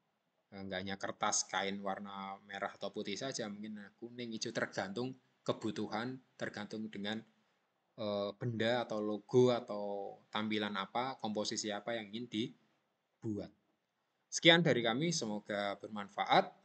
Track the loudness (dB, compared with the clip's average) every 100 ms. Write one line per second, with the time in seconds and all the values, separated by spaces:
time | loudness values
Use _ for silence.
0 | _ _ _ _ _ -12 -6 -4 -4 -6
1 | -6 -2 0 0 0 0 0 -2 -4 -6
2 | -6 -8 -8 -10 -10 -6 -6 -4 -6 -4
3 | -4 -4 -4 -4 -6 -8 -10 -10 -14 -14
4 | -14 -10 -8 -6 -6 -2 -4 -2 -4 -2
5 | -4 -6 _ _ -4 -2 -2 -2 -4 -2
6 | -4 -6 -14 -10 -8 -6 -8 -6 -8 -6
7 | -4 -4 -6 _ _ _ _ _ _ -6
8 | -2 0 0 -2 -4 2 4 4 2 0
9 | 0 -2 4 8 8 6 0 -4 -4 -4
10 | -6 -12 -6 -2 0 2 0 -2 -2 -2
11 | -2 -4 -4 -2 -2 -2 -4 -4 -4 -6
12 | -6 -8 -6 -4 -4 -6 _ _ _ _
13 | _ _ -6 -4 -6 -14 _ _ _ _
14 | _ _ _ 6 8 10 8 4 4 2
15 | 2 0 -2 -4 -2 -2 0 -4 -6 -8
16 | -6 -2 6 6 6 -2